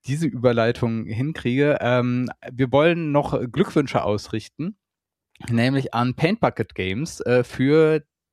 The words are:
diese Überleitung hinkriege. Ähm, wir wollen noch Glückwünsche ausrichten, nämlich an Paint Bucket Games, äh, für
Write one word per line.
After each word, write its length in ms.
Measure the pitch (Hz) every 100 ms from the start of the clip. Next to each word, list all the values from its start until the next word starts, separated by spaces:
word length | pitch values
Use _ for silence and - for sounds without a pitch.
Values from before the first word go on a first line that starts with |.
| -
diese 200 | 147 165
Überleitung 760 | 127 123 117 113 120 117 113
hinkriege. 720 | 104 107 139 160 120 127 143 147
Ähm, 480 | 120 123 123 123 120 - -
wir 220 | 123 131
wollen 400 | 135 160 175 156
noch 260 | 143 - 139 120
Glückwünsche 500 | 131 160 156 139 117
ausrichten, 760 | 95 104 - - - - 165 - _ _ _ _ _ _ -
nämlich 460 | 117 123 139 131
an 200 | 113 123
Paint 260 | 123 165 220
Bucket 340 | 131 - 110
Games, 460 | - 92 98 165 -
äh, 240 | - 123
für 580 | 123 - 131 156 156 156 _ _ _